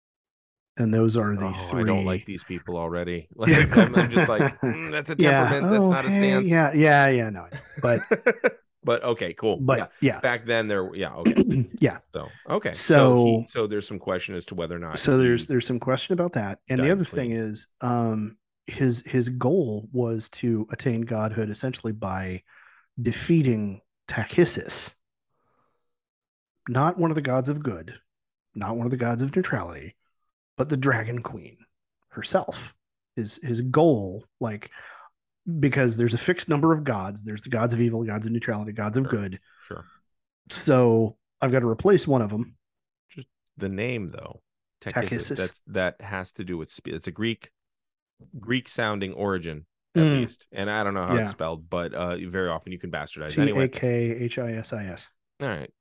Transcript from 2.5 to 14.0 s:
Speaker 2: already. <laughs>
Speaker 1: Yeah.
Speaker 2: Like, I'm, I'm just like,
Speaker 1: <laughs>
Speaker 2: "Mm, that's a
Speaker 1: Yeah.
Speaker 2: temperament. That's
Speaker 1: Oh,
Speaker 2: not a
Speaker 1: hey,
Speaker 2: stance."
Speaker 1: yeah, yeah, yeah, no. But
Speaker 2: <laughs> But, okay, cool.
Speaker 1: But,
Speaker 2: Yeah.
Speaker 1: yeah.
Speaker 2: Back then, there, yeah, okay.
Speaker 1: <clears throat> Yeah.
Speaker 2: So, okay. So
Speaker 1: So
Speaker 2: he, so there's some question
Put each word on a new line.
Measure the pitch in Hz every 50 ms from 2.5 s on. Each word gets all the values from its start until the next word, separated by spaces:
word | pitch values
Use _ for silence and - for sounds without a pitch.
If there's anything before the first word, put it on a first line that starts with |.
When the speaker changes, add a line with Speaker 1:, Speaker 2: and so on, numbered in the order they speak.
| 92 87 - - 87
Speaker 2:
already. | 85 85 82 85 87 87 87 87 85 - -
<laughs> | - - 110
Speaker 1:
Yeah. | 143 156 -
Speaker 2:
Like, | - - -
I'm, | 240 190 - -
I'm | 185 165 120
just | - 180 156 123
like, | 110 107 147 135 - -
Speaker 1:
<laughs> |
Speaker 2:
"Mm, | - 127 113 - - 156
that's | 151 151 143 151
a | 160
Speaker 1:
Yeah. | - 160 147 135 135 127 117
Speaker 2:
temperament. | 139 139 185 185
That's | 214 214 196
Speaker 1:
Oh, | 185
Speaker 2:
not | 175 135 131
a | 160
Speaker 1:
hey, | 196 202
Speaker 2:
stance." | 202 196 196 196 196 175
Speaker 1:
yeah, | 170 165 156 143
yeah, | 156 147 156 151 147 143 139 135
yeah, | 131 120 113 110
no. | 101 90 85 - - - - - - -
But | 131 123 120 110 - -
Speaker 2:
<laughs> | 220 - - 247 220 - - 247 - - _ _ _ _ -
But, | 127 120 117
okay, | - 123 117 - 98 87
cool. | 82 - 110 110 95 87
Speaker 1:
But, | 131 131 131 117
Speaker 2:
Yeah. | 92 - - -
Speaker 1:
yeah. | 147 131 - -
Speaker 2:
Back | - 127 120 117 117
then, | 117 117 113 110 107
there, | 104 98 92 92 -
yeah, | 95 92 76 -
okay. | - 85 226 - - - 247 139 135 117 -
Speaker 1:
<clears throat> | - -
Yeah. | - 123 - - - _
Speaker 2:
So, | - 82 71 - - - - -
okay. | 156 214 - 104 -
So | - - - 165
Speaker 1:
So | 139 135 127 123
Speaker 2:
he, | 123 120 117 113 113 113 -
so | - 123 110
there's | 104 107 104 101 -
some | 107
question | 90